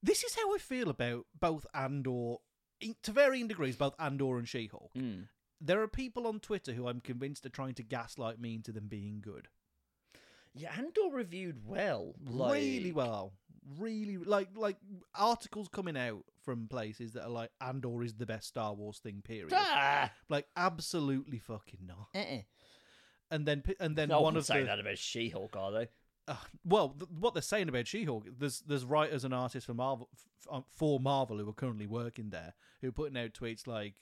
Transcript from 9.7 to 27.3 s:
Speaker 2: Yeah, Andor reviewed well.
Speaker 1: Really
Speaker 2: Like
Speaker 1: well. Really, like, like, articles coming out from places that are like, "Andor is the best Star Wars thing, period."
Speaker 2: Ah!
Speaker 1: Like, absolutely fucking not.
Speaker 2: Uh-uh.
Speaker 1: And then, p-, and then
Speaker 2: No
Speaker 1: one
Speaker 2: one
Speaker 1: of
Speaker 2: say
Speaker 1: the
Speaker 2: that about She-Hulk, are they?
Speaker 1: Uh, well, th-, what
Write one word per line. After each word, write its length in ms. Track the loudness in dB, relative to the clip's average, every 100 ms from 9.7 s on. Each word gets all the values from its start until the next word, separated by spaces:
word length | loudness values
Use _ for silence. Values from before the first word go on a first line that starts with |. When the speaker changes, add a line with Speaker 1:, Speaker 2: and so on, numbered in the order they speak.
| _ _ _ _ -20 -20 -20 _
Speaker 2:
Yeah, 180 | -14 -10 -6
Andor 320 | -2 2 2 0
reviewed 500 | -4 -4 -6 -6 -6
well. 480 | 0 2 0 -2 -8
Speaker 1:
Really 680 | -6 0 4 4 2 0 -2
Speaker 2:
Like 40 | 0
Speaker 1:
well. 380 | 0 0 -4 -10 _ -20 -16 -8
Really, 380 | -6 -4 -4 -4
like, 320 | 4 4 4 0
like, 220 | -2 -2 -10 -16 -12 4
articles 540 | 4 4 -2 -8 -6
coming 280 | -4 -2 0
out 280 | -2 -4 -10 _
from 240 | -4 -4 -2
places 460 | -4 -4 -6 -8
that 100 | -8
are 60 | -6
like, 200 | -4 -6 _
"Andor 420 | -6 -4 -2 -2
is 100 | -2 -4
the 100 | -4
best 240 | -4 -4
Star 240 | -2 -2
Wars 260 | -2 -6 -8
thing, 220 | -10 -10
period." 300 | -8 -8 2 4
Speaker 2:
Ah! 560 | 6 6 6 6 4 -2 _
Speaker 1:
Like, 200 | 0 0 2
absolutely 840 | 2 2 -2 0 2 2 0 -8
fucking 400 | -8 -10 -10 -16 -14
not. 240 | -14 -8
Speaker 2:
Uh-uh. 280 | -6 -4 -6 -8 _ _ -20 _ -20 -20 _ _
Speaker 1:
And 140 | -2 2
then, 140 | 2
p-, 140 | 2 0
and 160 | 0 2
then 140 | 6
Speaker 2:
No 60 | 8
Speaker 1:
one 160 | 8
Speaker 2:
one 40 | 6
Speaker 1:
of 80 | 4
Speaker 2:
say 140 | 4
Speaker 1:
the 60 | 4
Speaker 2:
that 140 | 0
about 160 | 0 -2
She-Hulk, 580 | -2 0 -2 -2 -6 -2
are 160 | 0
they? 160 | 0 -2 _ _ _ -10
Speaker 1:
Uh, 80 | -8 -10 -10 6
well, 240 | 6 6
th-, 200 | 0 -10
what 240 | 0 2